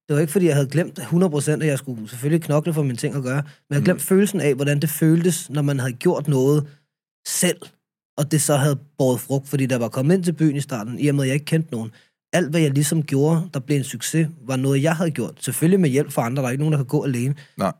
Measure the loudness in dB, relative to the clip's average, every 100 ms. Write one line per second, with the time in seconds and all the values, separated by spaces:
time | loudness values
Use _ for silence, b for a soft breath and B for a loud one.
0 | -2 0 2 2 2 2 2 0 -2 -6
1 | -2 2 2 0 0 0 0 -2 -6 -10
2 | -12 -6 0 0 2 0 0 -2 -2 -2
3 | -4 -4 -4 -4 -6 B B 0 2 0
4 | 2 2 2 2 0 0 0 0 -2 0
5 | 2 4 2 -2 -4 -2 -2 -2 -4 -2
6 | 0 0 0 2 4 2 0 B B _
7 | _ _ -8 0 0 -2 -10 _ _ _
8 | _ -6 0 0 2 2 2 0 -6 0
9 | 0 0 -2 -4 -2 -2 0 0 -2 -2
10 | 2 2 0 0 0 0 -6 -8 -8 -2
11 | 0 2 0 -2 0 -2 -2 -6 -8 b
12 | b b -4 -2 0 2 2 2 0 0
13 | 0 2 2 2 -2 -8 -2 -2 -2 -8
14 | -4 -2 -2 -4 -6 -2 0 2 2 0
15 | -2 -2 -6 -8 -8 0 2 4 4 2
16 | 0 -2 -2 -2 -2 -2 0 0 0 -2
17 | 0 -2 -2 -4 B -4 -4